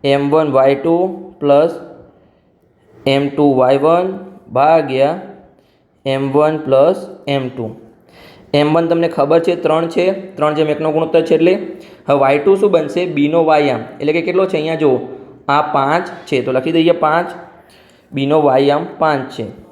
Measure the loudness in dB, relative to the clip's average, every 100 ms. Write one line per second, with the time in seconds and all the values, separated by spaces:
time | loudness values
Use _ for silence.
0 | 0 0 2 0 2 2 2 2 0 0
1 | -2 -6 -16 -6 2 2 2 -4 -16 -20
2 | -20 _ _ _ _ _ _ _ _ -8
3 | -2 0 -2 0 2 4 2 2 2 2
4 | 0 -8 -16 -20 -6 0 4 2 2 0
5 | 0 -2 -12 -20 -20 _ _ _ _ _
6 | -4 -2 0 2 2 0 0 4 4 2
7 | -8 -14 -4 -4 -4 -8 -12 -12 -20 _
8 | _ -20 -20 -20 -4 0 2 2 2 0
9 | -2 -2 2 2 2 -2 0 0 -2 -2
10 | -2 -2 -12 -2 -2 0 -2 -2 -2 -2
11 | 0 0 2 2 2 2 -4 -14 -20 -14
12 | -2 2 2 2 2 2 2 2 0 -4
13 | -4 -2 0 2 2 2 2 -2 -8 -6
14 | -4 -2 -2 -2 0 -2 -4 0 0 0
15 | -4 -16 -20 -12 -2 0 0 -2 0 0
16 | -4 -14 -4 -4 -2 -4 -2 0 2 2
17 | 0 0 -4 -12 -20 -20 _ -20 _ _
18 | _ -6 0 2 4 2 2 0 -4 -4
19 | -2 -2 -6 -10 -12 -14 -20